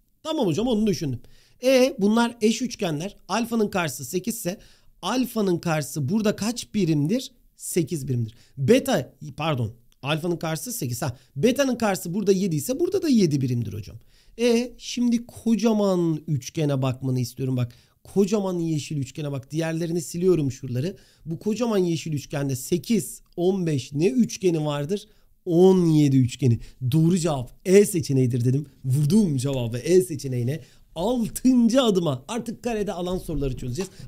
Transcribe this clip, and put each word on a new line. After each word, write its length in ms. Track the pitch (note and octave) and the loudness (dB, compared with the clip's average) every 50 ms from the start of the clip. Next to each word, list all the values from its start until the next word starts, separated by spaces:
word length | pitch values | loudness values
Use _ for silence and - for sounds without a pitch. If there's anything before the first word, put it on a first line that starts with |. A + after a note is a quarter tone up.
| _ _ _ _ - | _ _ _ _ -10
Tamam 240 | D4+ D#4+ D#4 B3 | -6 -2 0 0
hocam 200 | F3+ D3+ F3 A3+ | 0 0 0 0
onu 200 | C4 A#3+ G#3 A3 | 0 0 2 2
düşündüm. 340 | A3 F3+ - E3+ C#3 B2 A#2+ - - - - _ _ _ _ A#3+ | 0 0 0 -2 -4 -6 -6 -10 -14 -20 -20 _ _ _ _ 2
E 340 | B3+ C4+ B3+ B3+ C4+ - - | 4 6 6 4 4 2 0
bunlar 380 | F#3+ G#3 A3 A#3 A#3 A#3 A#3 - | 2 2 4 4 2 2 0 0
eş 220 | - A3 A3 - B3+ | 0 0 0 0 -4
üçgenler. 540 | - - - G#3 F3 D#3 C#3+ E3 G3+ - - - - | -6 -6 -4 -4 -4 -2 -4 -6 -8 -10 -14 -8 -4
Alfanın 400 | F3+ A3+ A#3+ A#3 A#3 A3+ G#3 G3+ | -2 -2 -2 -2 0 0 0 0
karşısı 360 | G#3 F#3 E3+ D#3 B2 - C3+ | 0 -2 -2 -4 -4 -8 -10
sekiz 320 | - - F3+ F3+ A#3 A3+ | -6 -6 -4 -4 -4 -6
ise 220 | - - - - - - - - _ _ - _ _ - | -6 -6 -8 -8 -8 -12 -20 -20 _ _ -20 _ _ -6
alfanın 560 | F3+ A3+ C4 B3+ - - A3 G3+ F#3+ F3 E3 | -4 -2 -2 -2 -2 -2 -2 0 0 0 0
karşısı 500 | - F3 D#3+ D#3 C#3+ - - D#3+ C#3 B2 | 0 -2 -2 -2 -4 -6 -6 -6 -4 -2
burada 280 | F#3 A3+ G#3 G#3+ - | -2 0 0 0 -2
kaç 380 | - G3 A3 A#3+ A#3+ - - - | 0 -4 -4 -4 -6 -8 -6 -4
birimdir? 580 | G#3+ F#3 D#3+ D#3+ D3 C#3+ D#3 G#3 C4 C4 - - _ _ _ _ | -2 0 2 2 2 2 0 0 -2 -4 -8 -14 _ _ _ _
Sekiz 520 | _ - - - F3+ D#3+ B2+ F3+ D3+ C3 C#3 | _ -14 -4 -2 -2 -2 -2 -4 -6 -6 -4
birimdir. 260 | C3 A#2+ A#2 A2 - - _ _ _ | -4 -4 -4 -4 -8 -14 _ _ _
Beta 580 | - C#3 B2 A#3 C4+ C4 C4 A#3+ E3+ A#2+ - - _ D3+ D3+ B2+ | -2 2 4 4 4 4 2 0 -2 -2 -6 -10 _ -18 -14 -10
pardon 360 | - D3 E3 D3+ B2 A#2 G#2 A#2+ - _ _ _ _ - | -6 -4 -2 -2 -2 -2 -4 -6 -10 _ _ _ _ -6
alfanın 340 | C3+ D#3 D#3 D#3 F3+ F3 | -4 -4 -4 -2 -4 -4
karşısı 360 | D#3+ - D#3+ D#3+ D#3 - B3 A#3 | -4 -4 -6 -6 -6 -6 -8 -8
sekiz. 300 | - - A#2+ A#2+ - F3 | -8 -6 -6 -6 -4 -6
Ha, 140 | C#3 A#2+ - _ _ _ | -6 -6 -8 _ _ _
beta'nın 400 | C3+ D3+ A#3+ C4 C4 C#4 C4+ A#3+ | 0 2 2 4 2 0 0 0
karşısı 380 | - A3+ G#3 F#3+ - - F3 E3 | 0 0 -2 -2 -2 -4 -6 -6
burada 180 | G#3+ G3+ F#3 G3 | 0 2 2 2
yedi 240 | F3+ G3 G3+ D#3+ | 2 2 0 -2
ise 240 | D3 - - C4 D4+ | -2 -2 -4 -2 -2
burada 220 | F4 F4 G4 F#4+ F#4 | -2 -2 -2 -2 2
da 60 | D#4+ | 4
yedi 320 | C4 A3 F#3+ D#3+ C#3+ C#3+ | 4 4 4 4 2 0
birimdir 320 | B2+ B2+ B2 A#2+ A2+ G2+ G2 | 0 -2 -2 -4 -4 -6 -8
hocam. 240 | G2+ G2+ - - - - - _ _ _ _ - - | -10 -12 -14 -16 -20 -20 -20 _ _ _ _ -6 -2
E 340 | A#3 B3 A3+ A#3 B3 B3 - - | 0 2 2 2 0 -4 -8 -14
şimdi 480 | - - - A#3+ A#3+ A#3+ A#3 A#3 A#3 | -14 -10 -6 -2 0 0 0 0 -2
kocaman 920 | - - - - A3 A#3 G3 G3+ A#3 A3 G#3 G#3 G3 F#3+ F3+ E3+ E3 D#3+ D#3 - | -6 -14 -6 -2 0 0 2 2 2 2 2 2 2 2 2 0 0 -2 -2 -4
üçgene 560 | - D3+ C3 - - - E3 D3+ C#3+ C#3 C3+ C3 | -4 -4 -4 -4 -6 -6 -4 -2 -2 0 0 -2
bakmanı 380 | C3 B2+ C3 C3+ C3 C3 B2+ | -2 -2 -4 -4 -4 -2 -2
istiyorum 360 | B2 - - - C3+ C3 C3 | -4 -4 -6 -6 -6 -4 -2
bak. 160 | B2 A#2+ A#2+ - - _ _ _ _ _ | -2 -4 -4 -6 -12 _ _ _ _ _
Kocaman 540 | - - F#3+ G#3 F#3 G#3+ G#3+ G3 F#3+ F3+ F3 | -4 0 0 0 2 0 -2 -2 -2 -4 -4
yeşil 380 | E3 E3 D#3+ D3+ - - D#3+ | -2 -2 -4 -4 -6 -6 -6
üçgene 360 | C#3+ C3+ B2 - - D3 C#3+ C#3 | -8 -8 -8 -8 -10 -8 -8 -8
bak. 180 | C3+ B2 - | -10 -10 -8
Diğerlerini 500 | D3+ D#3 D#3+ E3 E3 D#3+ E3+ E3 E3 F3+ | -6 -6 -4 -4 -4 -4 -4 -4 -4 -4
siliyorum 520 | D#3+ - - E3+ F3 F#3 F3+ D#3+ C#3+ C3+ A#2+ | -6 -6 -6 0 2 2 4 4 2 -2 -4
şuraları. 440 | - - D2+ A#2 B2 C3+ F3+ G3+ - - _ _ _ - | -6 -8 -6 -6 -4 -4 -6 -8 -10 -16 _ _ _ -12
Bu 120 | D3+ E3 E3 | -10 -10 -6
kocaman 400 | - G#3 A3 G#3+ B3 A#3 G#3+ G3 | -4 -4 -2 0 0 0 2 2
yeşil 340 | F3+ F3 E3+ C#3+ - E3 D#3 | 2 2 0 -2 -4 -4 -6
üçgende 440 | C#3 - - - C#3+ C#3 C#3 C3+ | -6 -6 -6 -6 -4 -2 -2 -4
sekiz, 640 | B2 - - F3+ E3 - - A#3 G3 - - - - - _ _ | -4 -2 -2 -2 -2 0 0 0 0 0 -4 -10 -16 -20 _ _
on 300 | - E3+ F#3 G3 G3 F3 | -2 0 0 2 2 0
beş 260 | D#3+ D3+ C3 B2 - C#3+ | 0 -2 -2 -4 -4 -2
ne 160 | C#3+ E3 G#3 | 0 2 2
üçgeni 560 | C4 B3+ A3 - - - F#3 F#3 E3 D#3+ D3+ | 4 2 2 0 0 -2 0 0 0 2 0
vardır? 440 | D3+ C#3+ D3 C#3+ C#3+ G3+ G3+ - - _ _ _ _ _ _ _ | -2 -2 -4 -4 -4 -4 -6 -6 -12 _ _ _ _ _ _ _
On 420 | F#3 E3 E3+ F3+ F#3+ F#3+ F#3 F3 | 0 4 6 8 8 8 6 6
yedi 300 | E3 D#3 D3+ D3 C#3+ C3+ | 4 6 6 6 6 6
üçgeni. 420 | C3+ B2+ A#2+ - - C#3 B2+ A#2 - - - - - B2+ B2 A#2+ | 4 2 2 0 0 2 2 2 2 -2 -8 -14 -8 -4 0 2
Doğru 260 | D#3+ D#3+ E3 F#3 F#3 | 4 4 4 4 2
cevap 340 | D#3 F3 D3 C3+ B2+ - - - _ | 0 0 -2 -2 -6 -10 -14 -8 _
E 200 | F#3 F#3 G3+ G#3 | 6 8 8 8
seçeneğidir 600 | G#3 - E3+ - - C#3 C3 C3 B2 B2 B2 A#2 | 6 4 -2 -2 0 2 2 2 2 2 0 2
dedim. 220 | B2+ C3 C#3+ D3+ - - _ - | 2 0 0 -2 -6 -12 _ -4
Vurdum 520 | C3 B2+ D3 D3+ C#3+ F3+ A3 G#3+ F3 C#3+ | -2 0 2 2 4 4 4 4 4 2
cevabı 420 | C3 A#2+ C#3+ C3+ C3 A#2+ A2+ A2+ A#2+ | -2 -2 -2 -4 -4 -4 -4 -6 -4
E 220 | - D#3+ F3 F#3 | 0 4 4 4
seçeneğine. 600 | F#3 - D#3+ B2 - C3+ B2+ B2 A#2 A#2+ C#3 - - - _ - - _ - | 4 4 -2 -8 -8 -6 -4 -2 -2 -2 -4 -4 -8 -14 _ -20 -20 _ -8
Altıncı 880 | D#3+ F3 A3 B3+ B3 A3 F3 - - - B3+ B3+ A#3+ A#3 A3+ G#3+ C4 B3+ | -4 -2 -2 0 0 -2 -4 -4 0 2 4 4 6 4 4 4 4 4
adıma 420 | A3+ G3+ F3+ E3+ D#3 C3+ B2 - - | 4 2 2 0 0 -2 -4 -6 -8
artık 340 | A3 A#3+ - - G3 - - | -8 -8 -6 -8 -10 -8 -6
karede 300 | B3 A#3 G#3+ G3+ F#3 F#3 | -6 -4 -4 -4 -4 -6
alan 260 | E3+ F3 F3+ F#3 F3 | -6 -6 -6 -6 -6
soruları 380 | - - D#3+ C#3+ C#3 C3+ B2 | -6 -6 -4 -4 -2 -4 -4
çözeceğiz. 340 | - - B2 A#2+ D3+ G3 - - - - | -6 -6 -6 -6 -6 -8 -8 -10 -16 -20